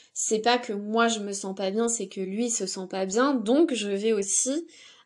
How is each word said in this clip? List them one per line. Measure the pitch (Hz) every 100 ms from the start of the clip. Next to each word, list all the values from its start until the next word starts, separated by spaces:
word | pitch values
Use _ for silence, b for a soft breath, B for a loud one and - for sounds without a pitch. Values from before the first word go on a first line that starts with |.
| B
c'est | - - 214
pas | 233 247
que | 240
moi, | 202 208 220 233
je | 220
me | 202
sens | 196 190
pas | 190 190
bien, | 208 233
c'est | 226 196
que | -
lui | 185 202 240
se | 233 190
sent | 196 185
pas | 185 190
bien. | 208 269 262
Donc, | 202 277 339 240
je | 202
vais | 196 220
aussi | 214 196 - 254 294 339 B B B